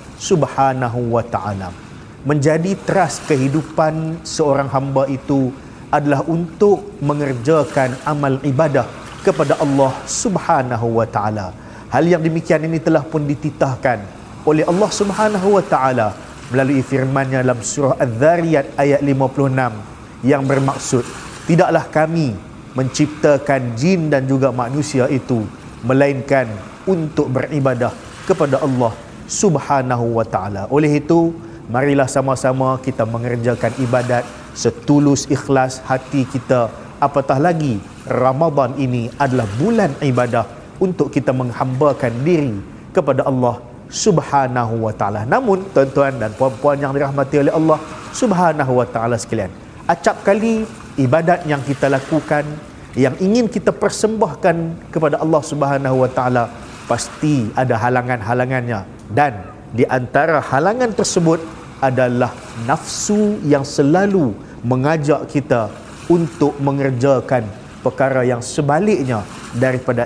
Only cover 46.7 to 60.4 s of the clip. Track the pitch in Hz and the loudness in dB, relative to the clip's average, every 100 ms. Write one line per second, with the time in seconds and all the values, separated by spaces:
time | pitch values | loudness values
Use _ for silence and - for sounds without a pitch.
46.7 | 139 139 139 139 139 139 147 143 160 160 | 0 0 -2 -2 0 0 2 2 2 2
47.7 | 151 - - - - 240 180 175 151 131 | 2 0 -14 -12 -2 0 4 4 2 2
48.7 | 123 120 113 117 117 - 113 92 - - | 2 2 -2 -2 -2 -2 -4 -4 -8 -18
49.7 | - - 170 - - 202 208 226 220 214 | -8 -2 2 2 2 2 2 2 0 -4
50.7 | - - - 131 156 170 170 151 143 127 | -10 -10 -2 2 4 4 2 0 -2 -2
51.7 | 135 139 139 - 156 - 151 151 151 - | 0 2 0 0 -2 0 -2 -2 -8 -14
52.7 | - - - 131 - 185 233 226 202 202 | -20 -8 0 2 2 2 2 2 0 -2
53.7 | - 202 - 214 220 208 139 185 165 165 | 0 -2 0 0 2 -2 2 0 2 -2
54.7 | 165 - 160 156 151 160 160 - 147 139 | -8 -6 0 0 2 2 2 0 0 0
55.7 | 139 135 131 127 131 127 123 113 - - | 2 2 2 2 2 2 2 0 -4 -16
56.7 | - - 117 - - 151 143 104 - 127 | -16 -4 -2 -2 -4 0 2 0 -2 0
57.7 | 117 123 127 123 123 101 123 127 131 120 | 2 2 0 0 -4 -2 -2 0 -2 -2
58.7 | 107 92 - - 107 147 104 90 - - | -6 -8 -16 -4 2 2 0 -12 -16 -8
59.7 | 110 - 127 123 139 160 151 | 0 2 2 0 0 2 2